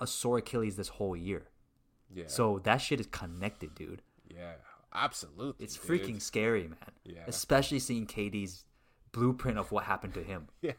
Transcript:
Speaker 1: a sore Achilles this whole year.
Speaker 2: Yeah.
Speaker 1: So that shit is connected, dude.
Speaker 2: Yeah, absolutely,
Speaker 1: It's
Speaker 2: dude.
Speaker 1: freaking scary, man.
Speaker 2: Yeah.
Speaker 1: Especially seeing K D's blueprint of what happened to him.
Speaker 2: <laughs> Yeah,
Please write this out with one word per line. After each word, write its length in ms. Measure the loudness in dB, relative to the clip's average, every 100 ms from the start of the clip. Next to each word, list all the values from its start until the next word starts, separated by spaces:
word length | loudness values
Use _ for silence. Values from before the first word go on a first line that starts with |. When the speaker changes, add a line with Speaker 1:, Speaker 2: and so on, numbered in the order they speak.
Speaker 1:
a 40 | -4
sore 300 | 0 4 4
Achilles 380 | 4 0 0 -2
this 120 | -6
whole 260 | -2 0 0
year. 320 | -2 -4 -6 _ _ _ _ _ -14
Speaker 2:
Yeah. 120 | -12 -4
Speaker 1:
So 320 | 4 4 4
that 140 | 6 4
shit 220 | 4 0
is 60 | 0
connected, 680 | -6 -6 -4 -4 -4 -12 -10
dude. 260 | -12 -12 _ _ -20
Speaker 2:
Yeah, 260 | -14 -12 -14 -18 -20 -8
absolutely, 680 | -2 -2 -2 -10 -8 -8 -6
Speaker 1:
It's 140 | -10 -8
Speaker 2:
dude. 240 | 0 0
Speaker 1:
freaking 200 | 0 -4
scary, 420 | -2 2 4 4 0
man. 220 | -10 -16 -18
Speaker 2:
Yeah. 200 | -16 -12 -6
Speaker 1:
Especially 500 | -4 4 6 6 0
seeing 280 | 0 -2 -2
K 220 | -2 -2
D's 360 | 0 -4 -8 -18 _ _ _ -8
blueprint 440 | 2 4 4 0 0
of 140 | 0
what 140 | 0 0
happened 280 | -2 -2 -6
to 80 |
him. 240 | -4 -6 -8
Speaker 2:
<laughs> 80 | -6
Yeah, 120 | -6